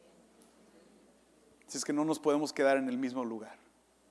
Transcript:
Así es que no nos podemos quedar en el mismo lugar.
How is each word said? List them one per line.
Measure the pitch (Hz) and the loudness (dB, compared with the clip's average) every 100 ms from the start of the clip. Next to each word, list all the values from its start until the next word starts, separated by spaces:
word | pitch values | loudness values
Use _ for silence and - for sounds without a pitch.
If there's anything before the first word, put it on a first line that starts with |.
| - - - - - _ - - - - - _ _ _ _ - - | -20 -20 -20 -20 -20 _ -20 -20 -20 -20 -20 _ _ _ _ -20 -12
Así | 135 | -8
es | - | -2
que | |
no | 147 | 0
nos | 156 151 | 0 0
podemos | 156 147 147 | 2 2 2
quedar | - 139 135 | 2 4 4
en | 131 | 2
el | 123 | -2
mismo | 131 127 | -2 -4
lugar. | 117 113 107 - - _ _ _ _ | -6 -6 -12 -18 -20 _ _ _ _